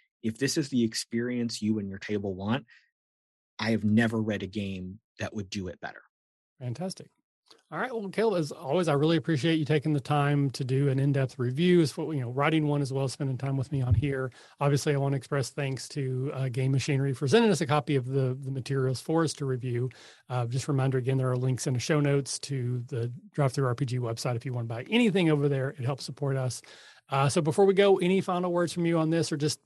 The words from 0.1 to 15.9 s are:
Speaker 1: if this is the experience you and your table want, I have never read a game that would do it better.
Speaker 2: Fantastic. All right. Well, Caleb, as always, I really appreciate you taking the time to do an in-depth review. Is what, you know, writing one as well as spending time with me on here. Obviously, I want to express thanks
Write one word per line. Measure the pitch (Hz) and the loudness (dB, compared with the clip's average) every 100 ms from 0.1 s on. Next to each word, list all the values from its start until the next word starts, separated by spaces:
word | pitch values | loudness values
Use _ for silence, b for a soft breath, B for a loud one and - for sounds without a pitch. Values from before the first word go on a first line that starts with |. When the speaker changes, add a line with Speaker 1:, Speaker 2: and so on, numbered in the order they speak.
| _ | _
Speaker 1:
if | 113 113 | -8 -2
this | 135 170 | -2 0
is | 135 | 0
the | 127 | 0
experience | 113 110 - 117 120 123 117 - | 0 -2 -6 -4 -4 -2 -4 -4
you | 107 110 | -2 -2
and | 98 | -4
your | 95 | -8
table | - 104 101 | -4 -4 -4
want, | 92 101 131 - b b b _ _ _ _ _ - | -6 -2 -2 -4 b b b _ _ _ _ _ -6
I | 110 | -2
have | 110 | 0
never | 104 107 117 113 | 2 2 2 0
read | 110 101 | -2 -4
a | 95 | -6
game | 107 98 95 92 101 _ _ | -6 -6 -6 -10 -14 _ _
that | - | -8
would | 107 95 | -8 -8
do | 104 90 | -8 -8
it | - | -10
better. | - - - _ _ _ _ _ | -12 -14 -20 _ _ _ _ _
Speaker 2:
Fantastic. | 123 120 185 - 139 _ _ _ _ b _ | -10 -6 -8 -10 -16 _ _ _ _ b _
All | 160 | -8
right. | 240 | -6
Well, | 233 196 | -6 -4
Caleb, | 180 226 180 | 0 2 2
as | 151 | -2
always, | - 147 170 165 | -6 -2 0 2
I | |
really | 143 156 165 | 4 4 2
appreciate | - 147 165 | 2 0 2
you | 165 | 2
taking | 147 151 156 | 2 2 2
the | 147 | 0
time | - 147 143 147 139 | 0 2 2 2 2
to | - | -2
do | 131 135 143 | -2 2 2
an | 131 | 2
in-depth | 139 139 131 - | 2 2 0 -2
review. | 123 131 180 175 | -4 2 4 6
Is | 156 - | 4 0
what, | 160 | -6
you | 151 | -4
know, | 120 | -4
writing | 127 143 160 151 | 0 2 2 2
one | 143 | 0
as | 135 | 0
well | 135 | -2
as | 135 | -4
spending | - 139 127 | -4 -4 -4
time | 135 135 | -4 -4
with | 127 | -2
me | 139 | -2
on | 123 | 2
here. | - 143 135 131 B B B | 2 2 -2 -4 B B B
Obviously, | 143 143 156 | 2 2 2
I | 139 | 0
want | 139 | 0
to | 139 | -2
express | - 143 135 | -2 -4 -4
thanks | - 139 131 - | -4 -4 -4 -8